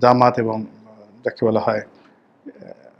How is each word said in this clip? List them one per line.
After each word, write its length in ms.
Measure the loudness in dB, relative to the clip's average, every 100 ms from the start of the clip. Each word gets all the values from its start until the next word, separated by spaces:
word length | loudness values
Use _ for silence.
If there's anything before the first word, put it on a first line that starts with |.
জামাত 380 | 2 4 2 2
এবং, 220 | -4 -6
আহ, 280 | -10 -18 -20 -20 -20 -10
যাকে 220 | -10 -4 -2
বলা 140 | 0
হয়, 200 | -2 -4
আহ, 720 | -8 _ _ _ _ _ -20 -20 -20 -20 -20